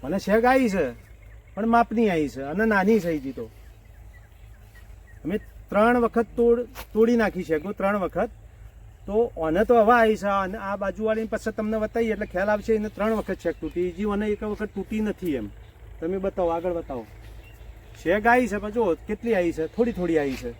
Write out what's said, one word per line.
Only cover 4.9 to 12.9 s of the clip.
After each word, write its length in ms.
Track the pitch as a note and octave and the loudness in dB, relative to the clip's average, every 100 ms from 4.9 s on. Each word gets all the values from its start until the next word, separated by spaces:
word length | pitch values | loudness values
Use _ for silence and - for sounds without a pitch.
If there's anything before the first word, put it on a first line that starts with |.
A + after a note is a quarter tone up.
| - - - | -20 -20 -12
અમે 140 | C#3+ G#3 - - - | -6 -6 -8 -20 -4
ત્રણ 300 | F#3+ A3 B3 | 2 4 4
વખત 260 | A#3 A#3 A3+ - | 2 0 -2 2
તોડ-, 320 | A#3 A#3 B3 - - | 4 4 0 -10 -8
તોડી 240 | G#3+ A3+ A#3+ | 2 4 6
નાખી 280 | G#3+ E3 | 2 0
શેગો, 280 | D#3+ D#3+ D#3 | -2 -2 -2
ત્રણ 260 | G#3 F#3+ G#3 | -4 0 0
વખત. 320 | F3 E3+ A3+ - - - - - - - - | -2 -2 -4 -6 -20 -20 -20 -20 -20 -20 -4
તો 260 | G#3 A#3 - D#3+ | 0 0 -2 -2
આને 180 | E3 | 0
તો 200 | A3 A#3+ | 4 6
હવે 80 | G#3+ | 8
આવી 240 | A#3+ A3 A3 | 6 6 2
છે 100 | G3+ | 0
અને 320 | G3 F#3+ G#3+ | -2 -2 -6
આ 180 | G3 G3+ | -6 -6
બાજુવાળીને 520 | G3 F#3 A3 A3 A3 | -6 -4 -2 -2 -2
પછી 240 | A3 - | -4 -6
તમને 260 | G#3+ G#3+ A3 | -6 -4 -2
બતાવીએ 340 | G#3+ A#3 A#3 | -2 -2 -2
એટલે 140 | G3+ G#3 | -2 -4
ખ્યાલ 240 | C4 G3+ | -4 0
આવશે. 240 | G#3 G3+ | -2 0
એને 140 | A3 | -2
ત્રણ 260 | G#3+ | -2